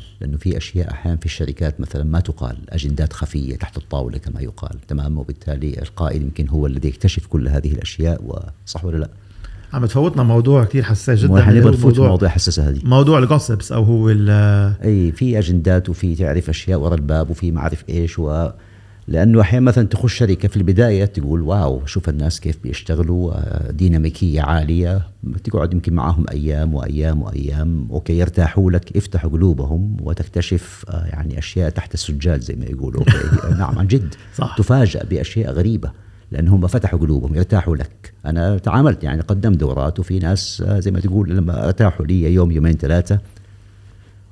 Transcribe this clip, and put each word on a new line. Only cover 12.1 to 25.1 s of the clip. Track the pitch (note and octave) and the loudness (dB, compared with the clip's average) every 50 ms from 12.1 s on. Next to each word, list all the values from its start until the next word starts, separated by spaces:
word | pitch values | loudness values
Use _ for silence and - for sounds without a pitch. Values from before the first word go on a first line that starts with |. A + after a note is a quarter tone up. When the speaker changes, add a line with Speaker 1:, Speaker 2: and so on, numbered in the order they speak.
| F#2 F2+ G2 E2+ | 4 4 4 2
Speaker 1:
حساسة | - - - F2 E2 E2 D2+ C#2+ | 2 2 2 0 2 2 2 0
هذه. | C#2+ C2+ - | 0 0 2
Speaker 2:
موضوع | - B2 C3+ C#3+ D3 D#3+ C#3 | 4 4 6 6 6 6 4
الجوسبس | C3 A#2 D3+ C#3+ - - A2+ F#2+ - - | 4 4 2 2 2 0 -4 -4 -4 -2
أو | B2 A2+ G#2+ | 0 2 2
هو | A2 A#2 A2+ A2 A2 | 4 4 4 4 4
ال-، | G#2+ G#2 G#2 G#2 G#2 G#2 G#2 G#2 G2+ G2+ G2+ G2+ G#2 - - | 4 4 4 4 4 4 4 4 4 4 2 2 0 0 0
Speaker 1:
أي، | A2 G#2+ G2 F2 E2 | 2 2 4 2 2
في | D#2 - C3 B2+ A#2 G#2+ | 0 0 0 0 2 0
أجندات | F2+ D#2+ F2+ F2 D#2+ F#2+ F#2 F2+ F2+ F#2 | 2 2 2 2 4 4 2 2 2 -2
وفي | E2+ - - F2 E2 | -4 -2 -2 -2 0
تعرف | D#2+ F#2 D2+ D2+ F2 - D#2+ | 0 0 0 0 0 -2 -2
أشياء | D#2 - - - F#2 D2+ | -4 -4 -2 -2 -2 0
ورا | D2 E2 E2+ | 0 0 0
الباب | D2+ C#2+ C#2+ D#2 D#2 D#2 D#2 | 0 0 0 0 0 0 -2
وفي | E2+ - F2+ E2+ | -4 -4 -4 -2
ما | D#2+ D#2 | -2 -2
أعرف | D2 D#2+ D#2+ - - - | -4 -4 -6 -8 -8 -6
إيش، | D#2+ E2+ E2 D#2+ - - | -4 -4 -4 -4 -4 -4
و-، | E2 D2 D2+ D#2+ E2+ - - - - - - - - - - - - | -4 -2 -2 -2 -4 -4 -6 -10 -20 -20 -20 -20 -20 -20 -20 -16 -8
لأنه | - D#2 D#2 F#2+ A#2 A2+ A2+ | -4 0 2 4 6 6 6
أحيانًا | G2+ F2+ A#2+ B2+ B2+ | 4 4 4 4 4
مثلًا | B2+ - B2 A2 | 4 4 4 2
تخش | G2+ - - - A2 - | 0 0 0 0 0 0
شركة | - B2 F#2+ F#2 - - | 2 2 2 2 0 0
في | G2+ - | 0 0
البداية | G#2 F2+ F2 F#2+ G2 A#2+ A#2 G#2 F#2+ G2+ | 0 2 2 4 4 4 4 4 2 0
تقول: | G2 - - C#2 C#2+ D#2 E2+ | 0 -2 -4 -2 -2 0 0
"واو، | D#2 D2+ F#2+ G#2 D#2+ C2+ C2 B1+ C2+ | 0 0 0 0 0 0 -2 -4 -6
شوف | C#2+ - F2+ - E2 | -6 -6 -4 -4 -2
الناس | D2 C#2+ D2 E2+ - - | -2 -2 -2 -2 -4 -4
كيف | - E2 D#2+ - - | -4 -6 -6 -6 -8
بيشتغلوا، | B1+ - - - - E2 E2+ E2 E2 F2 F2+ F2+ E2 - | -10 -10 -8 -6 -4 -2 0 0 0 0 0 -2 -2 -4
آه، | C#2+ C#2+ - - D2 D2 - | -4 -4 -4 -4 -4 -4 -4
ديناميكية | - D2 F2+ F2+ E2 D#2+ D#2 D#2+ - - G2 E2+ D2 D2+ | -2 2 2 4 4 4 2 0 -2 -2 -2 0 0 0
عالية." | D2 D2 E2 D#2+ D2+ D2 E2 F2 F2 F2 F#2+ F#2+ F2 - | 0 2 0 0 2 0 0 0 0 0 0 -2 -4 -6